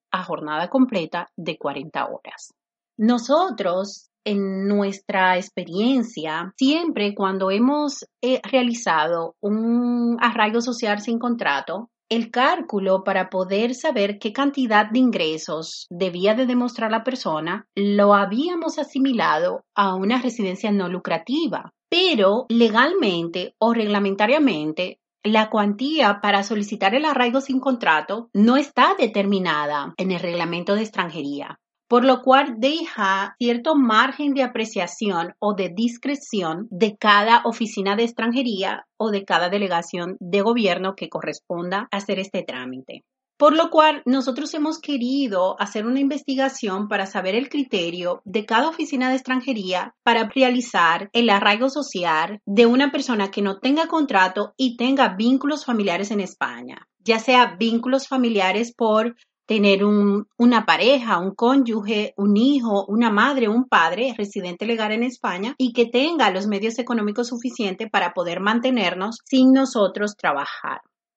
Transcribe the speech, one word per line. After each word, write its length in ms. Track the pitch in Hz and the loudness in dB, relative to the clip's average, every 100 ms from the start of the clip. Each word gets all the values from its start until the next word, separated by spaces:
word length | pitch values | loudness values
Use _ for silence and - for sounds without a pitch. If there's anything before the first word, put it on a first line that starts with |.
| _ | _
a 120 | 185 | -8
jornada 460 | 180 156 151 151 180 | -6 -8 -6 -6 -2
completa 580 | 269 254 214 160 175 180 - | 2 2 0 -4 -6 -10 -10
de 220 | 165 156 | -8 -6
cuarenta 480 | 147 139 151 151 127 | -6 -6 -8 -6 -6
horas. 480 | - - - - _ _ _ _ - | -8 -14 -20 -20 _ _ _ _ -2
Nosotros, 1120 | 214 240 233 294 370 254 190 180 202 - _ _ | 0 2 2 2 2 -2 -2 -2 -4 -10 _ _
en 420 | - 202 196 190 196 | -4 -2 -2 -2 0
nuestra 720 | 202 196 196 - 202 185 185 | 0 0 -4 -4 2 2 2
experiencia, 1160 | 190 - 175 170 233 269 233 - 156 156 180 - | -2 -8 -6 -2 2 2 -2 -6 -6 -6 -8 0
siempre 560 | 269 311 339 240 202 | 2 2 0 -2 -2
cuando 380 | 202 190 190 190 | -2 -2 0 0
hemos, 540 | 202 247 294 294 285 - _ | 2 2 2 -2 -6 -12 _
eh, 180 | 240 254 - | -2 -2 0
realizado 840 | 262 247 233 - 160 156 170 165 - | 0 0 -2 0 0 2 0 -4 -6
un 760 | 202 214 226 240 247 240 233 233 | -4 -2 0 0 0 0 0 0
arraigo 400 | 240 226 214 226 | 0 0 0 0
social 400 | 240 233 220 208 | -2 -4 -2 -2
sin 180 | 208 233 | -2 -4
contrato, 720 | 240 233 180 139 139 180 233 _ - | -2 -2 -2 -4 -4 -10 -12 _ -6
el 200 | 226 220 | -4 -2
cálculo 720 | 240 269 349 339 208 190 190 | 0 0 0 -4 -4 0 0
para 260 | 196 190 185 | 0 -2 -2
poder 460 | 190 185 196 233 254 | -4 -2 0 -2 -2
saber 420 | 320 247 202 202 | -2 0 -2 -2
qué 160 | 226 | -6
cantidad 560 | 220 285 285 254 214 214 | -2 -2 0 2 2 2
de 80 | 226 | 2
ingresos 880 | 254 196 160 160 - 160 160 - - | 2 2 -2 -4 -6 -8 -8 -12 -12
debía 420 | 175 185 175 190 | -6 -4 0 2
de 140 | 220 254 | 2 2
demostrar 420 | 247 240 240 220 | 0 -2 -4 -4
la 140 | 220 | -2
persona, 640 | 214 254 - 156 156 196 - - | -4 -6 -4 -4 -4 -6 -8 -2
lo 400 | 202 202 202 202 | 0 4 6 6
habíamos 640 | 196 214 330 349 320 320 | 4 -2 -2 -2 -4 -6
asimilado 840 | 285 277 269 233 165 156 175 - - - | -6 -2 0 2 0 0 0 -4 -6 -2
a 180 | 202 | 0
una 260 | 185 196 254 | 0 0 0
residencia 520 | 247 226 196 180 220 | -2 -4 -4 -4 -2
no 180 | 202 180 | -2 -2
lucrativa. 840 | 180 - 170 165 277 320 156 - _ _ | -6 -4 -6 -4 -4 -2 -4 -10 _ _
Pero 600 | 339 370 285 190 208 254 | 0 2 4 4 2 2
legalmente 1040 | 233 233 214 277 381 240 175 170 165 - - | 4 4 4 2 2 0 0 -2 -6 -8 -2
o 160 | 220 233 | 0 2
reglamentariamente, 1200 | 208 208 202 190 214 294 285 160 151 156 180 - _ _ | 0 0 0 2 2 4 2 0 -4 -4 -6 -8 _ _
la 280 | 208 220 220 | 0 2 2
cuantía 680 | 220 202 202 269 311 226 208 | 0 0 0 -2 2 2 2
para 220 | 208 202 | 2 0
solicitar 540 | 196 220 202 202 190 240 | 0 -4 -4 -2 0 2
el 100 | 311 | 0
arraigo 360 | 269 247 254 | 0 0 0
sin 180 | 269 262 | -2 -2
contrato 720 | 269 247 196 156 151 202 233 | -2 0 2 2 0 -6 -4
no 240 | 196 214 262 | 2 4 4
está 380 | 285 - 285 381 | 2 2 2 4
determinada 960 | 247 208 196 202 180 151 147 147 143 165 | 0 0 0 0 0 -2 -2 -4 -6 -6
en 120 | 185 | -4
el 100 | 175 | -4
reglamento 540 | 175 175 170 170 180 | -4 -4 -4 -4 -2
de 80 | 202 | -2
extranjería, 800 | 220 - 175 160 143 143 - - _ _ - | -2 -4 -4 -6 -8 -8 -10 -16 _ _ 0
por 180 | 240 254 | 4 4
lo 160 | 254 | 4
cual 340 | 254 262 302 226 | 6 6 4 0
deja 760 | 262 320 339 - 196 190 196 - | 0 0 -6 -4 0 0 -2 -4
cierto 360 | 240 240 277 311 | -2 0 2 2
margen 600 | 247 214 262 269 294 277 | 4 4 2 0 -2 0
de 80 | |
apreciación 880 | 247 240 220 - 175 - 208 180 175 - | -2 -2 -6 -4 -6 -4 -4 -2 -4 -4
o 160 | 208 196 | -4 -2
de 140 | 180 | -4
discreción 1000 | 175 233 233 269 277 - 208 170 165 220 | -2 -4 -4 -6 -8 -6 -4 -4 -4 -8
de 260 | 175 214 208 | -2 -2 2
cada 460 | 214 202 214 233 233 | 4 4 6 4 2
oficina 500 | 226 214 - 190 208 | -4 -4 -4 -2 0
de 80 | |
extranjería 800 | 233 233 226 240 254 196 - - - - | -2 -2 -2 -2 -2 -2 -4 -6 -10 -6
o 140 | 220 | -2
de 160 | 202 196 | -2 0
cada 240 | 175 175 | 0 0
delegación 680 | 175 196 170 170 180 175 185 | -2 -2 -2 -4 -8 -8 -8
de 220 | 180 196 | -2 0
gobierno 520 | 202 240 202 175 190 | 2 2 2 0 -2
que 160 | 196 165 | -6 -10
corresponda 800 | - - 196 - 175 175 196 - | -8 -8 -10 -8 -8 -4 -6 -6
hacer 280 | 196 202 190 | -8 -6 -6
este 240 | 202 190 | -6 -6
trámite. 600 | 170 123 127 131 131 - _ _ _ - | -8 -10 -10 -12 -14 -20 _ _ _ 2
Por 160 | 294 311 | 4 6
lo 160 | 330 | 4
cual, 320 | 330 311 294 - | 4 4 4 0
nosotros 480 | 269 254 254 294 | -2 -2 -6 -6
hemos 260 | 320 302 311 | -4 -4 -4
querido 800 | - 285 240 269 269 190 185 - | -6 -4 -2 -2 -2 0 0 0
hacer 280 | 202 220 214 | -4 -4 -2
una 120 | 262 | 0
investigación 880 | 277 277 - 262 269 269 220 190 208 | 0 -2 -4 -2 -2 -2 -6 -4 -4
para 180 | 208 196 | -4 -4
saber 260 | 202 190 | -6 -2
el 160 | 208 269 | -2 -2
criterio 720 | 294 269 196 170 175 175 175 | -4 -2 -2 -4 -4 -6 -6
de 220 | - 196 208 | -6 -6 0
cada 220 | 226 302 | 0 0
oficina 420 | 320 302 269 254 | -2 -4 -2 0
de 60 | 254 | -2
extranjería 800 | 254 254 247 233 185 180 180 - | -2 -4 -4 -4 -4 -4 -6 -6
para 240 | - 233 220 | 0 0 0
realizar 840 | 262 254 247 240 196 170 165 202 | 2 2 2 -2 2 2 2 -2
el 180 | 233 240 | 0 4
arraigo 380 | 202 202 208 262 | 4 4 2 0
social 720 | 277 269 190 170 156 170 208 - | -2 -6 -4 -2 0 -2 -6 -2
de 220 | 202 233 | 4 6
una 240 | 247 285 | 6 2
persona 400 | 294 269 226 196 | 0 -2 -2 -2
que 100 | 202 | -2
no 160 | 202 196 | -2 -2
tenga 280 | 254 294 320 | 0 0 0
contrato 640 | 330 285 202 185 208 208 - | 0 2 4 2 2 -6 -2
y 200 | 262 240 | -2 0
tenga 380 | 240 269 233 185 | 0 4 2 2
vínculos 500 | 226 262 285 302 - | 2 2 0 -4 -2
familiares 460 | 233 196 175 202 | -2 0 -2 -2
en 80 | 214 | -4
España, 680 | 185 - 127 120 123 135 - _ | -4 -6 -8 -8 -14 -18 -20 _
ya 140 | - 220 | -2 0
sea 380 | 220 247 240 175 | 4 6 4 2
vínculos 500 | 226 233 247 262 269 | 0 0 0 -2 0
familiares 680 | 262 240 214 185 196 233 - | 0 0 2 0 0 -4 -2
por 400 | 226 214 233 233 _ _ - | 2 2 0 -4 _ _ -4
tener 360 | 220 202 196 | 2 4 4
un, 440 | 202 208 202 202 208 - | 4 4 4 2 -2 2
una 260 | 240 240 214 | 4 6 4
pareja, 500 | 156 202 277 233 185 | 4 4 4 2 -2
un 160 | 185 | -2
cónyuge, 800 | 196 233 277 240 220 202 220 208 - | 0 2 4 2 0 -2 -2 -2 -2
un 200 | 202 202 | 2 4
hijo, 480 | 247 285 233 202 196 | 4 2 2 0 0
una 240 | 208 233 | 0 2
madre, 380 | 202 240 277 226 | 4 2 2 2
un 200 | 226 254 | 2 2
padre 460 | 208 165 180 262 220 | 2 2 0 -4 -4
residente 520 | 202 202 180 175 220 | -6 -6 -8 -6 -4
legal 240 | 233 214 | -2 -2
en 100 | 214 | -2
España 540 | 247 247 226 180 208 285 | -4 -4 -6 -4 -6 -2
y 160 | 262 | 0
que 140 | 233 233 | 2 2
tenga 420 | 240 294 339 226 | 2 0 2 2
los 160 | 190 208 | 2 -2
medios 320 | 202 220 233 | -2 -2 -4
económicos 520 | 240 233 208 208 240 | -2 -2 -2 -2 -4
suficientes 600 | 247 254 - 208 185 220 | -4 -6 -4 -4 -4 -4
para 240 | 208 180 | -2 -2
poder 280 | 180 175 175 | -2 -4 -2
mantenernos 760 | 196 233 254 254 185 180 196 233 - | 0 0 0 0 0 -2 -6 -8 -2
sin 260 | 262 262 | 4 6
nosotros 640 | 262 269 247 196 190 208 208 | 6 4 2 0 0 -4 -2
trabajar. 640 | 175 143 139 - 147 139 - _ _ | -2 -2 -4 -10 -10 -12 -14 _ _